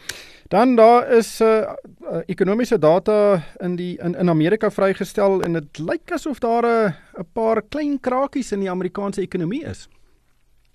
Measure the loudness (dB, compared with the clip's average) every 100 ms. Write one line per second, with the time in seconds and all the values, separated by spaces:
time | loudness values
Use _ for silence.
0 | -18 -16 -20 -20 -2 2 4 6 8 6
1 | 4 2 2 0 2 2 -2 -8 -16 -18
2 | -10 -8 -6 -2 0 0 0 2 4 4
3 | 2 2 4 2 -2 -8 -6 -6 -6 -6
4 | -6 0 2 2 2 0 -2 0 0 -2
5 | -4 0 2 2 0 -4 -6 -10 -6 -8
6 | -6 -8 -6 -6 -2 0 0 2 0 -4
7 | -12 -16 -12 -4 -2 -2 -4 -4 -4 -4
8 | -2 -2 -2 -4 -6 -4 -4 -4 -4 -4
9 | -6 -6 -6 -4 -4 -6 -8 -12 -16 _
10 | _ _ _ _ _ _ _